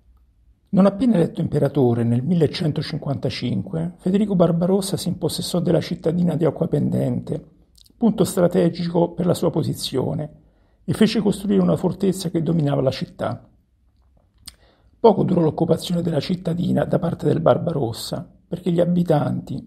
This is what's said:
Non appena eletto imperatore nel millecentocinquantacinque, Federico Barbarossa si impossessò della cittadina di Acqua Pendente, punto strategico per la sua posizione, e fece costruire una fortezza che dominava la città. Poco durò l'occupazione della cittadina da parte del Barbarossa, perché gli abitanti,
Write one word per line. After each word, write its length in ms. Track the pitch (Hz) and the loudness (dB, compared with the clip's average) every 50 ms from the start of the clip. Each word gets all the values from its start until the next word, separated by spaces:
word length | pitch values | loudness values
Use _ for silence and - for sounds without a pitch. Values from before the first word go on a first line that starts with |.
| _ _ _ _ _ _ _ _ _ _ _ _ _ - | _ _ _ _ _ _ _ _ _ _ _ _ _ 0
Non 160 | - 180 196 | 4 6 6
appena 300 | 196 196 196 269 240 214 | 6 4 2 2 2 4
eletto 260 | 175 160 - - - | 4 2 0 0 -4
imperatore 600 | 165 - - 147 139 139 - 147 131 120 117 117 | -4 0 0 0 0 2 2 4 4 4 4 2
nel 200 | 117 117 117 123 | 2 2 0 0
millecentocinquantacinque, 1700 | 131 151 190 170 156 139 - - 180 151 143 160 147 - - 147 - 147 135 - - 131 - - 123 120 107 - 180 - - 160 165 175 - - | 0 0 2 2 2 2 0 0 -2 -2 -2 -2 -4 -6 -6 -6 -4 -4 -6 -4 -4 -4 -4 -4 -4 -4 -2 -4 -4 -4 -6 -6 -6 -6 -8 -6
Federico 380 | - 185 190 202 220 196 196 | -2 0 0 2 0 2 2
Barbarossa 600 | 175 175 165 170 170 180 175 185 202 190 - - | 2 4 4 2 2 2 2 0 0 0 -2 -4
si 120 | - - 175 | -4 -4 -4
impossessò 500 | - - - 147 - - - - - 175 | -4 -4 -4 -4 -4 -4 -6 -4 -2 -2
della 200 | 175 180 165 156 | 0 2 2 0
cittadina 540 | - - 170 - - 165 160 180 175 165 151 | 0 -2 -6 -4 -2 -2 0 2 0 0 0
di 120 | 151 165 | 0 0
Acqua 220 | 143 - - - 139 | 0 0 0 -2 0
Pendente, 760 | - 143 127 127 123 127 135 135 123 117 120 - - - - - _ _ _ _ _ - - _ _ - | 0 0 0 0 0 0 -2 -2 -2 -4 -4 -6 -8 -8 -10 -14 _ _ _ _ _ -20 -20 _ _ 0
punto 260 | 240 214 202 - 175 | 2 2 4 2 0
strategico 840 | - - 190 175 175 175 185 175 170 170 - 170 170 170 170 170 170 | 0 2 2 2 2 4 4 2 2 0 -2 -6 -2 2 2 0 0
per 160 | - - 175 | 0 -2 0
la 80 | 175 160 | 0 0
sua 160 | - 185 165 | 2 0 0
posizione, 800 | 160 165 147 123 - - - - - 127 - 143 156 165 156 - - - _ _ _ _ _ _ _ _ - | 0 0 -2 -2 -4 -6 -6 -4 -4 -2 -2 -2 -4 -6 -8 -10 -12 -20 _ _ _ _ _ _ _ _ -6
e 80 | - 156 | -4 0
fece 260 | - 220 208 - 233 | 2 2 2 2 0
costruire 400 | 196 208 185 - - 196 202 190 | 0 0 -2 -2 0 0 2 2
una 160 | 180 175 165 | 4 2 2
fortezza 540 | - - 175 - - 202 190 175 190 - 165 | 0 0 -2 -2 0 0 -2 0 -2 -4 -4
che 120 | - 165 | -4 -2
dominava 380 | 156 147 165 165 147 143 139 143 | -2 0 0 0 0 0 0 2
la 120 | 135 131 | 0 0
città. 540 | 127 - 175 - - - 113 101 120 - - - _ _ _ _ _ _ _ _ _ _ _ _ _ _ _ _ _ _ - - _ _ _ _ _ _ _ _ _ - | 0 -2 -8 -10 -8 -8 -6 -6 -6 -8 -12 -20 _ _ _ _ _ _ _ _ _ _ _ _ _ _ _ _ _ _ -20 -20 _ _ _ _ _ _ _ _ _ 4
Poco 260 | - 226 - 185 - | 4 4 4 4 2
durò 180 | - 175 175 | 0 2 2
l'occupazione 580 | 165 151 - - 165 165 165 - - - 175 170 | 2 2 0 0 0 0 0 0 0 -4 -4 -2
della 200 | 170 170 160 143 | -2 -2 -2 -2
cittadina 640 | - - 185 175 - 170 170 175 - - 127 135 151 | -2 -2 -4 -4 -4 -4 -4 -2 -2 0 0 0 0
da 140 | - - - | 0 0 -2
parte 280 | - 170 - - - | 0 -2 -4 -2 0
del 140 | 147 131 - | 0 0 2
Barbarossa, 880 | - - 120 - - - 165 139 127 113 113 - - - - 135 - - _ _ _ - | 4 4 2 2 0 -4 -4 -2 -4 -4 -6 -8 -10 -10 -10 -10 -10 -14 _ _ _ -12
perché 220 | - - - 190 | -10 -6 -4 -2
gli 80 | 170 170 | 0 2
abitanti, 880 | 170 170 175 175 170 - 156 147 131 127 123 127 - - 131 - - | 2 2 2 0 2 2 2 0 2 -2 -4 -6 -6 -8 -10 -10 -10